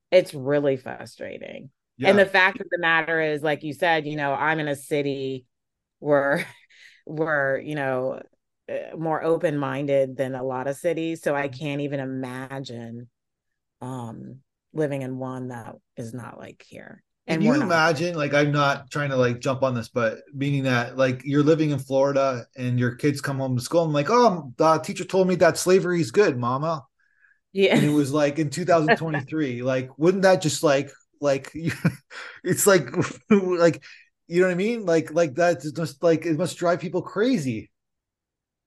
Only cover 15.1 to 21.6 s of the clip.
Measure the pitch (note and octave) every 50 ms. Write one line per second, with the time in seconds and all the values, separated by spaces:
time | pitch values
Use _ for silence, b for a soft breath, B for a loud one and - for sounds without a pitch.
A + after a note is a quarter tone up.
15.1 | C3 B2+ C3 B2+ B2+ B2+ B2+ B2 B2 A#2 A#2 - - - _ _ _ - A#2+ A2+
16.1 | A2+ B2 G#2+ - - - - - - _ - _ - - - - - - _ _
17.1 | _ _ _ - E3 D#3+ G3+ A3+ C4+ D4 A3+ F#3 E3+ D#3+ D#3 E3 E3 C#3 E3+ F3
18.1 | F3 D#3 C#3+ C#3+ C#3+ D3 D3 D3 C#3+ D3 C#3+ C#3 C#3 C#3 - - - D3+ C#3+ C#3
19.1 | C3+ B2+ B2 A#2+ A#2+ A#2+ - C#3+ C3 B2+ C3+ C3 B2 A#2 A2+ - - B2 A#2 A2
20.1 | A2 - - - - C3+ C#3 C#3+ C#3+ C#3 C3+ C3 B2+ B2 A#2+ A#2+ B2+ C3 C3 B2+
21.1 | B2 B2+ - C#3+ C#3 D3 D3 D3 E3 D3+